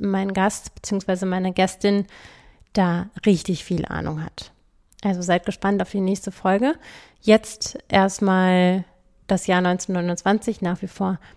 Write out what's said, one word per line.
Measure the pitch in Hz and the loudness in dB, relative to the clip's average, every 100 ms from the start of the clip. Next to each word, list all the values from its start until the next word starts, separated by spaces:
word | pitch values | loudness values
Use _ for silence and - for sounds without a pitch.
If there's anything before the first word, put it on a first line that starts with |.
mein | 202 196 196 | -4 -2 -2
Gast | 190 196 - - - | -2 -2 -2 -14 -14
beziehungsweise | - 196 190 180 190 | -6 -4 -2 -2 -2
meine | 185 185 | -2 -2
Gästin | 185 185 - 202 202 196 - - - - _ _ | 0 0 0 0 0 -2 -12 -20 -20 -20 _ _
da | 214 180 175 185 - 214 | 0 2 0 -4 -2 2
richtig | 175 - 170 | 2 0 -6
viel | - 175 - | -4 -6 -6
Ahnung | - 156 156 160 | -6 -6 -6 -8
hat. | - - _ _ _ _ _ 202 | -12 -20 _ _ _ _ _ -2
Also | 180 | -2
seid | 175 180 - | 0 0 0
gespannt | - 196 202 | -4 0 0
auf | 185 | -2
die | 202 | -2
nächste | 185 190 196 | -2 -2 -6
Folge. | - 185 196 262 330 - - - _ | -4 0 2 2 -2 -8 -20 -20 _
Jetzt | 214 220 - - - - - | 4 4 2 -12 -12 -12 0
erstmal | 196 190 - 196 185 185 185 180 185 - _ _ _ - | 2 2 2 2 4 4 4 4 2 -4 _ _ _ -2
das | 190 - | -2 2
Jahr | 180 | 2
neunzehnhundertneunundzwanzig, | 180 180 - 185 175 175 190 214 - 208 | 2 0 -2 -2 -2 -2 0 0 0 -4
nach | 175 180 | -4 -4
wie | 185 | -6
vor | - 190 190 - | -4 -4 -4 -8